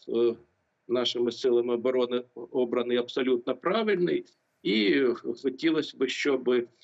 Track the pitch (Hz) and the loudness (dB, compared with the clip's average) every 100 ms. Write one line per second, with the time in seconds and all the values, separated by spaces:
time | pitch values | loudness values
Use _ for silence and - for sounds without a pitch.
0 | - 117 120 117 _ _ _ _ - 123 | -6 0 0 0 _ _ _ _ -4 -2
1 | 120 120 117 113 127 120 120 120 123 127 | 0 0 -2 0 2 2 2 0 0 0
2 | 123 123 - - 117 131 120 123 120 120 | 0 -2 -6 -16 -6 -2 0 0 0 -2
3 | 120 - 127 123 131 131 170 214 214 185 | -2 -2 0 0 -2 -4 -2 0 0 0
4 | 175 147 - _ _ _ 170 214 202 143 | 0 0 -4 _ _ _ -2 2 4 4
5 | 127 120 127 120 135 131 160 160 - - | 2 0 -6 -4 -4 -2 0 0 -2 -4
6 | 131 - 147 131 123 123 120 _ | -4 -2 0 0 2 0 0 _